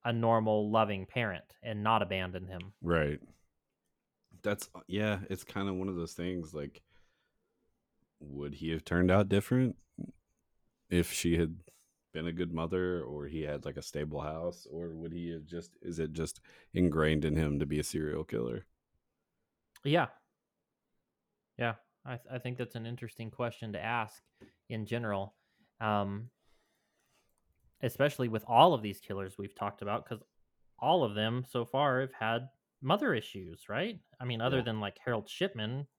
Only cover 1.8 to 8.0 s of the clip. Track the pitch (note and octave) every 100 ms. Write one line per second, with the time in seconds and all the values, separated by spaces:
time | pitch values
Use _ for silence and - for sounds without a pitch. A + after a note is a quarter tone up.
1.8 | G#2+ A2+ F#2+ F#2+ F#2 F#2 F#2 F2+ F#2 -
2.8 | E2+ E2 D2 D2 - - _ _ _ _
3.8 | _ _ _ _ _ F#2 G#2+ G#2 - F#2
4.8 | - G2 G#2+ G2 G2+ F#2+ - G2+ G2 F#2
5.8 | F#2+ F2+ E2 - F2 F2+ D#2 D#2 C#2+ -
6.8 | _ _ _ _ _ _ _ _ _ _
7.8 | _ _